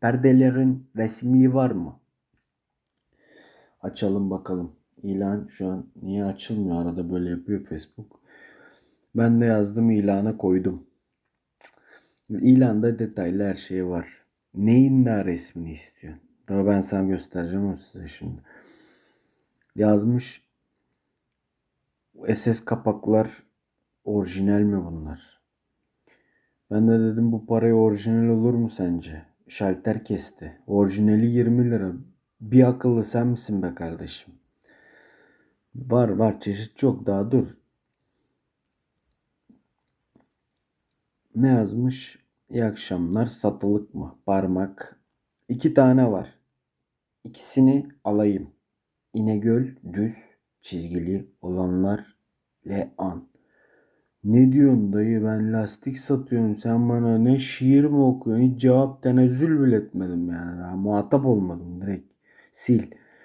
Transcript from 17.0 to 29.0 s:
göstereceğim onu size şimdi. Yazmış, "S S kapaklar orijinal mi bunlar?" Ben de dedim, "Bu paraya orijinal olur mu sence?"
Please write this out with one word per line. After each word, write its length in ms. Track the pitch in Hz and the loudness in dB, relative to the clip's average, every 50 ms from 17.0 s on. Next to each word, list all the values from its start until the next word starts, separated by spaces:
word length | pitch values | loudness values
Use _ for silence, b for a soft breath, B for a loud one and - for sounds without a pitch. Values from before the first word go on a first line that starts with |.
| 95 95 | -2 -2
göstereceğim 580 | 95 90 - - - 90 85 85 92 98 101 | -4 -4 -6 -10 -10 -8 -8 -6 -4 -4 -4
onu 100 | 98 92 | -6 -6
size 300 | - - - - 87 82 | -8 -14 -20 -20 -18 -18
şimdi. 340 | 78 - - - - - - b b b b b b b b b b b b b b b b b b b b b _ _ _ _ _ _ | -18 -16 -14 -14 -14 -14 -14 b b b b b b b b b b b b b b b b b b b b b _ _ _ _ _ _
Yazmış, 680 | - 107 107 107 104 107 117 120 123 127 - - - _ _ _ _ _ _ _ _ _ _ _ _ _ _ _ _ _ _ _ _ _ _ _ _ _ _ _ _ _ _ _ _ _ _ _ - 90 | 0 2 4 4 4 2 0 -2 -2 -4 -8 -14 -20 _ _ _ _ _ _ _ _ _ _ _ _ _ _ _ _ _ _ _ _ _ _ _ _ _ _ _ _ _ _ _ _ _ _ _ -8 -4
"S 280 | - 110 107 - 120 113 | -4 -4 0 0 -2 -2
S 100 | 113 - | -2 -4
kapaklar 800 | - 117 113 - 110 101 104 - 104 110 110 110 113 - - _ _ _ _ _ _ _ _ _ _ _ _ _ | -6 -6 -2 -2 -2 -2 -2 0 2 2 2 2 0 -6 -14 _ _ _ _ _ _ _ _ _ _ _ _ _
orijinal 560 | - 107 104 95 87 90 98 98 101 101 104 | -4 -2 -2 -2 -4 -4 -2 0 0 2 2
mi 240 | 104 104 101 95 87 | 2 0 0 -2 -6
bunlar?" 560 | 85 82 80 78 73 80 - - _ _ _ _ _ _ _ _ _ _ _ _ _ _ _ _ _ _ _ _ _ _ _ _ _ _ _ _ _ | -8 -10 -12 -12 -12 -14 -16 -18 _ _ _ _ _ _ _ _ _ _ _ _ _ _ _ _ _ _ _ _ _ _ _ _ _ _ _ _ _
Ben 180 | 104 107 110 113 | 0 2 4 4
de 100 | 113 113 | 4 4
dedim, 340 | 113 113 107 113 117 117 | 2 0 0 0 0 0
"Bu 140 | 113 107 110 | 0 -2 -2
paraya 280 | - 117 113 113 117 117 | -2 0 2 2 4 4
orijinal 540 | 113 110 110 104 101 101 113 113 113 117 117 | 4 4 2 2 0 -2 0 0 2 2 2
olur 260 | 117 110 113 123 123 | 2 2 2 2 2
mu 140 | 117 117 113 | 0 -2 -2
sence?" 540 | - - 95 87 87 82 | -4 -4 -4 -4 -4 -4